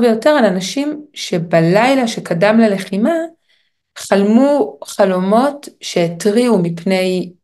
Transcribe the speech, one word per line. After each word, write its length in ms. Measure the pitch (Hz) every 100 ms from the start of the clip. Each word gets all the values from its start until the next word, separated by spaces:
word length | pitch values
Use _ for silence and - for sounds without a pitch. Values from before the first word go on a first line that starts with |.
ויותר 280 | 240 226 302
על 140 | 302
אנשים 600 | 214 185 180 277 294 302 -
שבלילה 920 | - - 180 170 165 165 190 247 269 226
שקדם 500 | - - 170 196 226
ללחימה, 560 | 226 190 - 190 254 330 330 - _ _ _ _ _ -
חלמו 800 | - 196 202 226 277 285 - -
חלומות 840 | - - 196 185 190 220 277 285 - -
שהתריעו 800 | - 180 170 170 214 214 247 208
מפני, 720 | 170 170 196 190 185 185 180 -